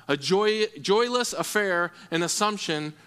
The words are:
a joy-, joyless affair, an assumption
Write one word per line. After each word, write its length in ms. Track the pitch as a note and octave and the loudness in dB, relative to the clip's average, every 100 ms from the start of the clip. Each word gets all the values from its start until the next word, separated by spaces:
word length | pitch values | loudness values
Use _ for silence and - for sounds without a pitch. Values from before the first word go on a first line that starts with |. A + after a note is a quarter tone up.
| - | -4
a 60 | C#3+ | -2
joy-, 520 | C3+ F#3+ G#3+ G#3+ G#3+ - | 2 2 2 2 0 -2
joyless 540 | C3+ G#3 A#3+ B3 A#3+ | 0 2 2 0 -2
affair, 580 | D3+ E3 G#3 G3+ F3 F3 - - | -4 -2 0 0 0 -2 -6 -6
an 120 | E3 | -2
assumption 720 | E3+ - G#3 G3+ - D3+ D3+ D#3 | -2 0 0 0 -4 -4 -4 -10